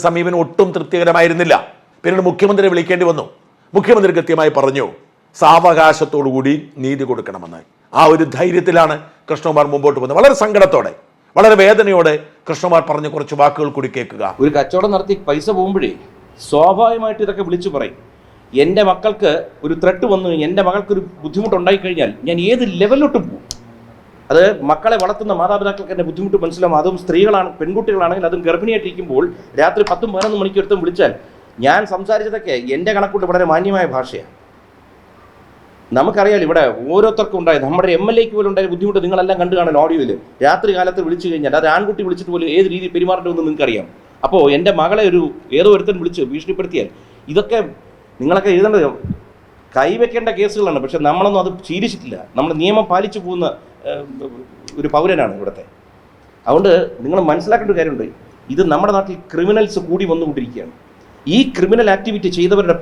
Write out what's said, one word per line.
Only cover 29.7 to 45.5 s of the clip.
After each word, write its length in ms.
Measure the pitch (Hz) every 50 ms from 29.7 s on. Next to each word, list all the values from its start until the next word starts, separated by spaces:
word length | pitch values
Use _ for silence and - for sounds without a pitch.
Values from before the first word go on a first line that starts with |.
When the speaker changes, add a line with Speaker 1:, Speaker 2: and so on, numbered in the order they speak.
| 185 214 202 -
Speaker 2:
പത്തും 180 | 180 175 233 220 196
പതിനൊന്ന് 240 | 185 208 220 214 202
മണിക്ക് 180 | 190 196 196 196
ഒരുത്തും 200 | 196 - 208 185 165
വിളിച്ചാൽ 300 | 175 180 190 175 120 98 - - - - - - - - - 120
ഞാൻ 160 | 139 160 202 214 196 190
സംസാരിച്ചതൊക്കെ 640 | 180 196 196 220 214 214 220 208 214 - 185 139 123 120 123 135 151
എൻ്റെ 140 | 175 208 214 202
കണക്കൂട്ട് 300 | 202 196 196 202 190 175
വളരെ 140 | 175 180 180 165
മാന്യമായ 340 | 156 165 185 196 196 190 175 147 127
ഭാഷയാണ്. 380 | 131 123 - - 90 78 - _ _ _ _ _ _ _ _ _ _ _ _ _ _ _ _ - - - - _ - - - - - - - - - - - - 127
നമുക്കറിയാലോ 460 | 147 214 - 208 196 208 208 202 170 151
ഇവിടെ 160 | 170 165 147 123 110 110 120 139 165
ഓരോരുത്തർക്കും 440 | 202 214 220 214 220 208 196 - 185
ഉണ്ടായത്, 220 | 170 165 156 143 135
നമ്മുടെ 280 | 135 165 180 185 185 170 165
എം 80 | 196 220
എൽ 60 | 226 226
എക്ക് 140 | 233 220 214 208
പോലും 120 | 202 196
ഉണ്ടായ 160 | 196 190 190 180
ബുദ്ധിമുട്ട് 300 | 175 175 190 208 196 196 170
നിങ്ങളെല്ലാം 320 | 180 190 180 180 190 185 180
കണ്ടു 140 | 175 180 190 180
കാണാൻ 160 | 170 165 156 143 156
ഓഡിയോയിൽ. 260 | 165 165 160 135 113 101 - - - - - 131
രാത്രി 260 | 143 170 185 220 208 190 180
കാലത്ത് 240 | 180 185 180 190 175
വിളിച്ചു 220 | 160 170 175 170 175
കഴിഞ്ഞാൽ 220 | 165 156 147 135 139 156
അത് 80 | 160 156 156
ആൺകുട്ടി 280 | 185 208 202 202 208 202 180
വിളിച്ചിട്ട് 240 | 180 175 175 180 175
പോലും 140 | 170 165 156 151
ഏത് 120 | 180 190 190 170
രീതിയിൽ 180 | 185 185 180 180
പെരുമാറേണ്ടതെന്ന് 480 | 175 175 185 185 180 175 175 170 165 160 156
നിങ്ങൾക്കറിയാം. 360 | 151 147 143 127 113 101 90 - - - - - - - -
അപ്പോൾ 160 | - 185 165 147 139 139
എൻ്റെ 160 | 147 180 202 185 170
മകളെ 220 | - 175 208 220 214 190
ഒരു 100 | 175 175 160 143 - - - -